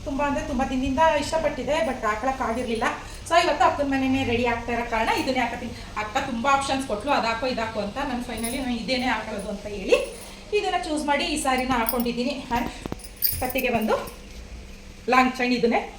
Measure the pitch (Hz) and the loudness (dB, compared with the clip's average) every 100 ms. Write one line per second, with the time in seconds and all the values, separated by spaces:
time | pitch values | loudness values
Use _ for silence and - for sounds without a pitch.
0 | 302 269 285 277 311 247 269 262 269 262 | -4 0 0 0 0 0 0 0 0 6
1 | 320 302 - 320 302 - 240 311 320 240 | 6 6 2 0 0 -2 0 2 0 0
2 | 220 - 262 262 233 233 220 226 269 294 | -2 0 0 0 -2 -2 0 0 0 -2
3 | - - - 339 339 285 359 - 277 269 | -10 -12 4 4 4 4 4 4 0 2
4 | 262 262 247 233 247 240 - 233 233 226 | 2 2 2 2 2 0 -2 -4 0 0
5 | 226 427 269 254 233 233 233 - - 214 | 2 2 2 0 0 -2 -8 -10 -8 -6
6 | 208 269 285 233 277 277 - 269 - 214 | -2 -2 -2 0 4 4 2 -2 -2 -4
7 | 285 254 226 220 262 233 220 214 202 262 | 2 2 2 0 -2 0 -2 -2 -4 -4
8 | 285 240 247 220 233 277 262 233 196 254 | -2 -4 -4 -4 -4 -2 -2 -2 0 0
9 | 247 220 220 208 202 196 208 202 202 427 | 2 0 -2 -6 -6 -6 -8 -6 2 2
10 | - - - - - 415 381 359 339 302 | 2 -10 -14 -14 -2 0 2 -2 0 -2
11 | 277 285 349 294 269 262 254 247 226 247 | 2 2 2 0 2 2 2 2 2 0
12 | 240 233 262 277 - 240 240 - - - | 0 0 -2 -2 -2 -2 -2 -6 -8 -10
13 | - - - - 254 262 247 226 214 247 | -10 -2 -2 -2 -2 0 0 0 2 0
14 | - - - - - - - - - - | -2 -12 -16 -16 -14 -14 -14 -16 -16 -10
15 | - 254 254 - 247 247 226 320 - | 4 6 4 2 2 4 4 4 0